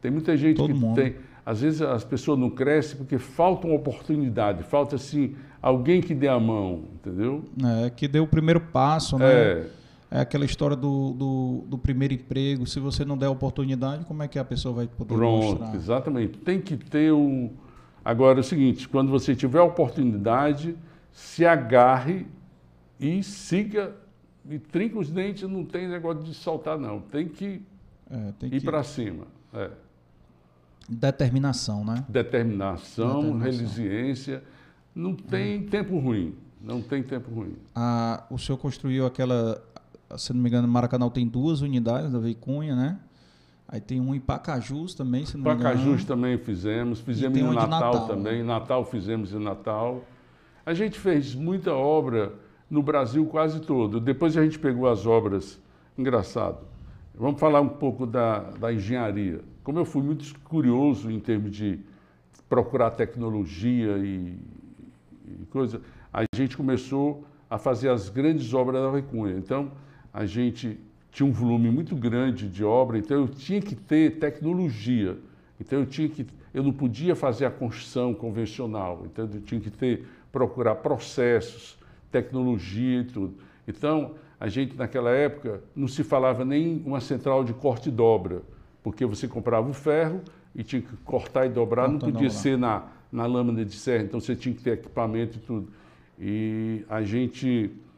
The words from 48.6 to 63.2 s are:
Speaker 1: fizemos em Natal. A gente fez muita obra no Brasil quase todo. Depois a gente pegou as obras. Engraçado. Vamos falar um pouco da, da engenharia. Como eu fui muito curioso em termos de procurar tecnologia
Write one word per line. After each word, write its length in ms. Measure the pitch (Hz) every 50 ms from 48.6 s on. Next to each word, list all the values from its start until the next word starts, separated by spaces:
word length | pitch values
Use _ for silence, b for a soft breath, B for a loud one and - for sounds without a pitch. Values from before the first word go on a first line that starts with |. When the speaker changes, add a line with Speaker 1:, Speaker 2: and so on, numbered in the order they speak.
| 110 - 131 127 123
Speaker 1:
fizemos 480 | - - 113 92 98 113 110 107 92 101
em 60 | 107 104
Natal. 600 | 104 95 95 - 113 107 107 113 120 127 127 127 - b b b b b b b b b b b
A 80 | - 165
gente 260 | 170 214 214 - -
fez 360 | - 190 175 147 139 120 120
muita 400 | 127 147 165 185 196 160 196 160
obra 580 | 131 131 143 156 156 147 131 117 113 104 98 - B B B B B B B
no 100 | 156 147
Brasil 460 | 147 135 151 143 131 117 113 151 156
quase 340 | 156 156 156 156 156 156 160
todo. 380 | - - 147 131 113 107 104 117
Depois 360 | 117 127 135 139 170 165 156
a 80 | 160 156
gente 140 | 156 151 156
pegou 300 | - 143 127 120 127 127
as 160 | 120 104 92
obras. 560 | 113 113 113 107 104 98 98 90 - - - b b b b b b b -
Engraçado. 600 | 127 131 127 117 95 - - - 95 92 - - - - - B B B B B B B - -
Vamos 220 | 110 135 143 135
falar 200 | - 156 147 143
um 80 | 143 131
pouco 380 | - - - 135 120 - 131
da, 320 | 120 113 127 117 113 110 104 95 92 98 101
da 120 | 104 117 117
engenharia. 680 | 113 95 95 123 127 120 107 101 101 104 95 85 80 - - - - -
Como 140 | - 139 165
eu 40 | 170
fui 180 | - - 147 135
muito 300 | 143 151 143 - - - -
curioso 720 | - - 165 160 147 123 120 123 143 147 135 104 98 113
em 80 | 113 107
termos 320 | 101 - 113 107 104 104
de 300 | 98 101 107 104 95 - - b b b b b b b b b b - - _
procurar 420 | - 120 113 - - 131 120 113
tecnologia 1080 | 113 - 117 110 - 123